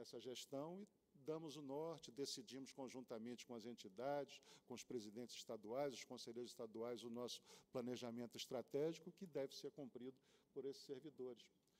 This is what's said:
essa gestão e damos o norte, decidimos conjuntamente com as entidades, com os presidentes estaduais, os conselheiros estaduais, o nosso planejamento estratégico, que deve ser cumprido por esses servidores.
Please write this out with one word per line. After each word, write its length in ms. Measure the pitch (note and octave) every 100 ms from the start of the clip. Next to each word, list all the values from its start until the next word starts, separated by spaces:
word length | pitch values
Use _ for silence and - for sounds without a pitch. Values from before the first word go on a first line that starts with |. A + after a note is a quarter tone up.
essa 180 | A2+ B2
gestão 680 | A#2 A#2+ - C#3 D#3 F#3 G#3 _ _
e 40 | D3
damos 380 | C3+ D#3+ D#3+ C#3
o 60 |
norte, 480 | C#3 C#3 E3 D#3 -
decidimos 640 | A#2+ C3+ - G#2+ B2+ C3
conjuntamente 720 | - B2+ A#2+ B2 A2+ A#2 A#2+ -
com 80 |
as 100 | A#2
entidades, 760 | A2+ A#2 G#2 F#2+ C3+ C#3+ C3+ - - - -
com 80 |
os 80 | A#2+
presidentes 540 | - B2+ G#2 G#2 A#2 -
estaduais, 580 | - A2+ G#2 B2+ C#3+
os 100 | A2+
conselheiros 460 | - B2 - A2+ A#2
estaduais, 540 | - A2+ A2 A#2 A#2
o 60 | A#2
nosso 300 | A#2 A#2+ - - - -
planejamento 640 | C3 B2 A#2 A#2+ A#2 A#2+ -
estratégico, 760 | - C3 A2 C#3 D#3 E3 F#3
que 140 | - F#3+
deve 280 | C#3+ C3+
ser 160 | - C#3+
cumprido 460 | - B2+ A#2+ B2+ C3 - - _
por 120 | C#3+
esses 180 | C3 C3
servidores. 640 | - C3 D3+ C3 B2+ A2 - _ _